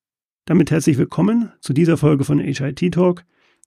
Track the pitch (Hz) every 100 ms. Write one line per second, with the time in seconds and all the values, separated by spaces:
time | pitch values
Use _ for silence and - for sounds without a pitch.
0 | _ _ _ _ - 170 151 156 143 135
1 | - - 190 233 226 _ - 135 165 156
2 | 147 147 135 147 - 135 139 139 180 170
3 | 180 175 - _ _ _